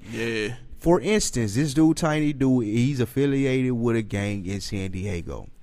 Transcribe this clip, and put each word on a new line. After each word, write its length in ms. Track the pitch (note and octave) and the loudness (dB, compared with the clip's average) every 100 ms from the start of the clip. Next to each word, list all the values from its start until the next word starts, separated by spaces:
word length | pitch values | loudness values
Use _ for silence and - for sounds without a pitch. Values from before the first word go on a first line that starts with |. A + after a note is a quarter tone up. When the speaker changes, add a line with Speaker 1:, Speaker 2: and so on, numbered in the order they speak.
| - | -10
Speaker 1:
Yeah. 440 | A#2 A#2 A2+ G#2+ A#2 - - | -6 -4 -2 -4 -6 -12 -2
Speaker 2:
For 220 | E3 F3 | 4 4
instance, 540 | D3+ G#3+ - B2+ A2 | 4 0 0 0 0
this 220 | G#2 D3+ C3 | 0 0 4
dude 220 | D#3+ D#3 | 4 4
Tiny 360 | E3 D3+ D3+ | 0 0 0
Do, 260 | C#3 C3+ B2+ | 2 2 2
he's 380 | G#2+ A2+ B2+ C#3 | 2 2 2 0
affiliated 720 | A#2 C3+ C#3+ C#3 C3+ C3 B2+ | -2 0 0 2 2 0 0
with 220 | B2 A#2 A2+ | 0 0 0
a 60 | |
gang 460 | G#2 G2+ G2+ G2+ F2+ | 0 -2 -2 -4 -4
in 140 | G2 | -6
San 280 | - G#2 F#2+ | -6 -6 -4
Diego. 560 | F#2+ G2+ F2+ D2 C2 G1+ - | -6 -4 -6 -6 -10 -12 -16